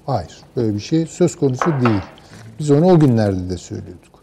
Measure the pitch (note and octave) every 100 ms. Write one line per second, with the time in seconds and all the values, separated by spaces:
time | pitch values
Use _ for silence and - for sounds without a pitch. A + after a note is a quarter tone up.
0 | - A#2+ D#2+ - - - A2 G2+ - D#3+
1 | D#3+ - F3 - C#3 B2+ F3 C#3+ A#2+ G#2
2 | F2+ - - - - - D3+ C#3+ F3+ F3
3 | D3 A2+ G#2 F#2 F2+ F2+ - G#2 F#2+ F2+
4 | _ _